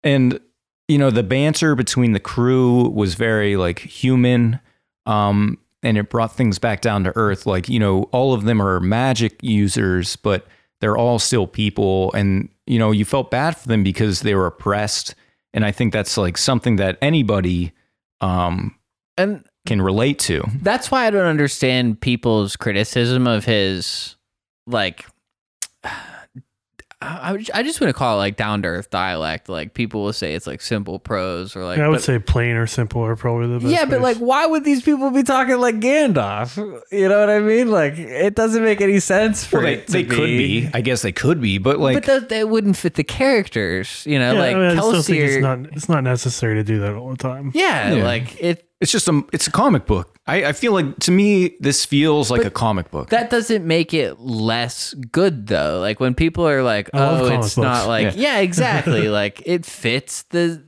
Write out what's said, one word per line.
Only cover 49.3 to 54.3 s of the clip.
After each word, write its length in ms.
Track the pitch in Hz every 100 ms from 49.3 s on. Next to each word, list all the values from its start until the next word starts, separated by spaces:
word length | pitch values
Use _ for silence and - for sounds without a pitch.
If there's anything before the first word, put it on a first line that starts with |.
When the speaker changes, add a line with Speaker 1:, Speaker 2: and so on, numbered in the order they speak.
Speaker 1:
it's 140 | 151 -
a 40 |
comic 340 | - 269 165 -
book. 240 | 98 87 _ -
I, 200 | 185 147
I 60 |
feel 200 | 147 240
like, 260 | 190 143 -
to 100 | -
me, 440 | 180 208 196 180 -
this 240 | 135 135
feels 460 | - 143 156 151 113
like 100 | 123
Speaker 2:
But 40 | 220
Speaker 1:
a 20 |
comic 400 | - 113 98 82
book. 200 | 73 69
Speaker 2:
that 180 | 226 233
doesn't 360 | 240 226 220 165
make 260 | 165 160
it 260 | 160 110 67
less 760 | 127